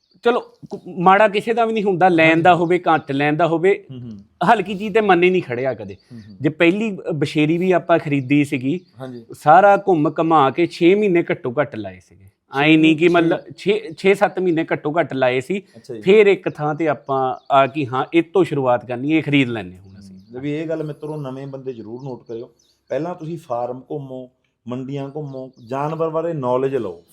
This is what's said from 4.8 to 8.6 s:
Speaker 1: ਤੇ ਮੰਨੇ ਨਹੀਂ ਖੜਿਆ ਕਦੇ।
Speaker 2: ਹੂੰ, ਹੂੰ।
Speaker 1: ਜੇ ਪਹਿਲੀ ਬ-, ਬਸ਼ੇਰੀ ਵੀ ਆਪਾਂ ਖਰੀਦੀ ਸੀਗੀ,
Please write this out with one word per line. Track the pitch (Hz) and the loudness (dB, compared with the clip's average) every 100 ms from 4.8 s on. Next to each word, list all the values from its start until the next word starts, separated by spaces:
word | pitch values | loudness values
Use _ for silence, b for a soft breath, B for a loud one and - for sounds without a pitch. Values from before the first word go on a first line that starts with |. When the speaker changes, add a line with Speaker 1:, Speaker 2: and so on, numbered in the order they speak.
| 214 | -2
Speaker 1:
ਤੇ | 202 | 0
ਮੰਨੇ | 214 175 180 | 4 4 4
ਨਹੀਂ | 185 | 2
ਖੜਿਆ | 143 120 135 | -2 -4 -4
ਕਦੇ। | 113 101 98 _ | -6 -10 -16 _
Speaker 2:
ਹੂੰ, | 117 107 | -20 -20
ਹੂੰ। | 98 | -6
Speaker 1:
ਜੇ | 139 | -4
ਪਹਿਲੀ | - 170 196 226 | 2 2 2 -2
ਬ-, | 190 - | -6 -6
ਬਸ਼ੇਰੀ | 156 143 156 151 170 | -4 -2 0 0 0
ਵੀ | 185 | 2
ਆਪਾਂ | 175 - 165 | 0 2 0
ਖਰੀਦੀ | 156 143 127 147 | 0 -4 0 0
ਸੀਗੀ, | 143 143 | 0 -2